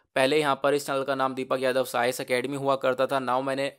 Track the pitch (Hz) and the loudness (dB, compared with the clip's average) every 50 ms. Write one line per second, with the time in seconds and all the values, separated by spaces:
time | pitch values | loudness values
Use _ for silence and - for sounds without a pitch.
0 | _ _ - 139 131 135 147 156 151 143 135 135 - 143 143 143 139 - 139 135 | _ _ 0 2 2 4 4 2 2 2 0 2 2 2 2 0 0 -2 -2 -2
1 | 135 139 139 135 135 131 131 127 127 127 135 131 131 131 127 131 127 123 - 123 | -2 -2 0 0 0 -2 -2 -4 -4 -2 -2 0 0 0 0 0 0 0 0 0
2 | 120 123 127 - 135 - 127 123 123 131 143 139 135 139 135 135 - 131 127 127 | 0 0 0 -2 -2 -2 -2 0 0 -2 -4 -2 0 0 0 2 2 0 2 2
3 | 131 120 143 135 127 123 123 131 135 139 135 135 139 135 - | 0 0 0 0 0 0 0 0 0 -2 -2 -2 -4 -4 -6